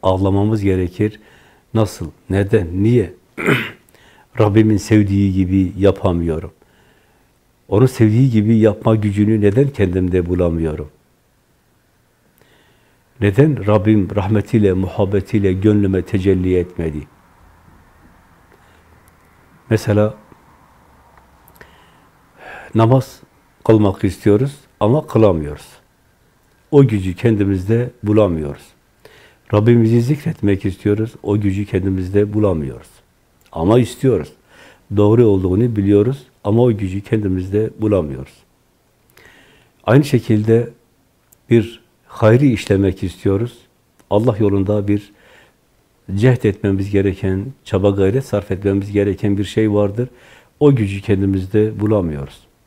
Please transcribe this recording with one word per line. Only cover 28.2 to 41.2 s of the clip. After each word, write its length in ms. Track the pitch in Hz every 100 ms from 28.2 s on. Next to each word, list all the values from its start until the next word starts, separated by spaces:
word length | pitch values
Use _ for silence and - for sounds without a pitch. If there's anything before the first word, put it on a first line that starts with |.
| 101 80 73 - - _ _ _ - - _ _ -
Rabbimizi 480 | 104 113 120 113 120
zikretmek 640 | 120 147 165 - 101 95
istiyoruz, 480 | 98 92 104 104 113 -
o 180 | - 104
gücü 260 | 101 95 101
kendimizde 680 | 98 95 95 92 101 104
bulamıyoruz. 580 | 104 104 82 69 58 - _ _ _ _ _ _
Ama 260 | - 82 120
istiyoruz. 540 | 113 - 135 101 - - _ _ - _ - 101
Doğru 300 | 104 117 113
olduğunu 500 | 98 90 95 123 107
biliyoruz 500 | 98 101 110 139 - _
ama 180 | 104 113
o 140 | 127 104
gücü 240 | 95 95
kendimizde 680 | - 110 101 92 92 104 107 -
bulamıyoruz. 540 | 107 98 76 65 69 _ _ _ _ _ _ _ _ _ - _ _ _ _ _
Aynı 200 | - 131
şekilde 640 | 147 123 - 107 107 113 117 - _ _ _ _